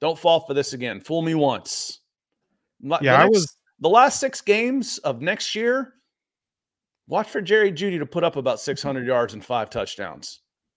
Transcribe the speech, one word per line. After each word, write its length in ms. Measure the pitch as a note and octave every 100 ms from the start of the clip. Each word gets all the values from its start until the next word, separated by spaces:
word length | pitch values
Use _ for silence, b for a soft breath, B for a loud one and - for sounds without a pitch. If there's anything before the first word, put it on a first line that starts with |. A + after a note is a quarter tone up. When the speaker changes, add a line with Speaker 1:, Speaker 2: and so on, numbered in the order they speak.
Speaker 1:
Don't 180 | D3+ D#3+
fall 220 | E3+ E3
for 120 | -
this 200 | C#3 C3+
again. 260 | B2+ B2 G2+
Fool 220 | - E3
me 120 | E3
once." 680 | D#3+ C#3 G#2 - - - - _ _ _ _ _ _ _ _
L-, 160 | C3+ D#3+
Speaker 2:
Yeah, 120 | C#3
Speaker 1:
the 40 | C3+
Speaker 2:
I 60 |
Speaker 1:
next, 60 | G3
Speaker 2:
was 260 | G#3+ D3+ - _ _
Speaker 1:
the 100 | D#3+
last 300 | A3+ C4+ -
six 200 | C4+ -
games 600 | G3+ G#3+ A#3+ C4+ - -
of 200 | D3 A#2
next 360 | E3 G#3 - G#3+
year, 400 | A#3 C4 C4 _ _ _ _ _ _ _ _ _ _ _ -
watch 200 | F3 G#3+
for 140 | G#3+
Jerry 300 | F3+ G#3+ G3+
Jeudy 260 | D#3 G3+ F3
to 80 | C#3+
put 180 | E3+
up 120 | E3+ C#3+
about 240 | B2+ A2
six 240 | - C3+
hundred 240 | C#3+ C3+ B2
yards 260 | B2 A#2
and 100 | G#2
five 280 | - A#2+ G#2+
touchdowns. 680 | A#2 G2 - F#2 C2 - - _ _ _